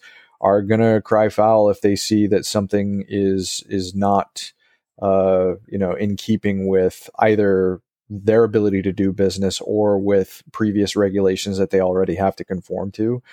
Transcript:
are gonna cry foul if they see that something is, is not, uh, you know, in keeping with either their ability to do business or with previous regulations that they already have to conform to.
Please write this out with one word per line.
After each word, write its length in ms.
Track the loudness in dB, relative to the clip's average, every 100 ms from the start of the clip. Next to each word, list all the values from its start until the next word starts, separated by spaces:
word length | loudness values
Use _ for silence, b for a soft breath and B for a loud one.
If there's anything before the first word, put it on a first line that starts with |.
| B B B B
are 200 | 0 2
gonna 400 | 2 2 2 2
cry 280 | 0 0 0
foul 400 | 2 2 4 2
if 100 | 2
they 160 | 0 0
see 320 | 0 0 2
that 180 | 0 -2
something 600 | -4 -2 -2 -2 -4 -4
is, 560 | -2 0 0 -4 -8 -6
is 260 | -6 -4 -2
not, 560 | 0 2 -2 -8 -18 _ _ _ _ -4
uh, 520 | 0 2 2 2 0 -4 -8
you 120 | -4
know, 140 | -4
in 220 | -2 -4 -4
keeping 520 | -2 -2 -2 -2 0
with 420 | 2 0 -2 -10 -2
either 640 | 2 2 2 2 0 -2 _ _ -14
their 340 | -6 2 4
ability 380 | 4 2 0 0
to 80 | -2
do 200 | 0 -2
business 480 | 0 -2 0 -4 -4
or 360 | -4 0 2 2
with 460 | 2 0 0 -8 -12
previous 440 | -4 -2 0 0 0
regulations 640 | 0 2 0 0 -4 -4
that 140 | 0
they 80 | 0
already 340 | 0 0 0
have 220 | 0 -2 -2
to 80 |
conform 480 | -8 -10 -8 -8 -8
to. 320 | -4 -4 -4 -10